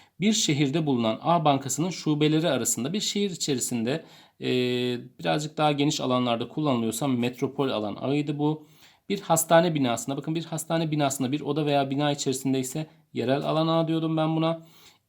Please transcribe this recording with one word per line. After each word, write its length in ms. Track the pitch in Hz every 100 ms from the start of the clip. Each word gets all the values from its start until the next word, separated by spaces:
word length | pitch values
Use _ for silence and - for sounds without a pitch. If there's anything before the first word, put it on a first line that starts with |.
| - _
Bir 140 | 202
şehirde 520 | 220 - 143 143 165 151
bulunan 340 | 123 113 113
A 240 | 143 170 151
bankasının 440 | 135 131 - 180
şubeleri 600 | - 156 151 151 156 165
arasında 440 | 127 110 - 131
bir 60 | 202
şehir 320 | - 202 202
içerisinde, 720 | 165 - 127 - 120 113 160 - - - _
e, 80 | 131 127 123 123 123 123 131 -
birazcık 380 | 165 160 151 -
daha 140 | 151
geniş 300 | 143 143 147
alanlarda 460 | 135 127 123 117 -
kullanılıyorsa 600 | - 151 120 113 110 143
metropol 600 | 123 120 127 131 135 135
alan 280 | 107 107 104
A'ydı 400 | 123 147 147 143
bu. 280 | 147 151 - _ - _ -
Bir 120 | 196
hastane 540 | - 165 - 165 175 151
binasında, 420 | 127 117 - 139
bakın 180 | 147 160
bir 100 | 160
hastane 460 | 160 - 165 165
binasında 400 | 151 143 - 127
bir 100 | 147
oda 240 | - 147 147
veya 240 | 143 135
bina 220 | 139 147
içerisinde 480 | 143 139 131 139 131
ise 280 | 127 156 156 _ _
yerel 280 | - 123 139
alan 260 | 151 151 160
A 200 | 165 160
diyordum 300 | 160 160 160
ben 180 | 156 160
buna. 300 | 160 165 - - - _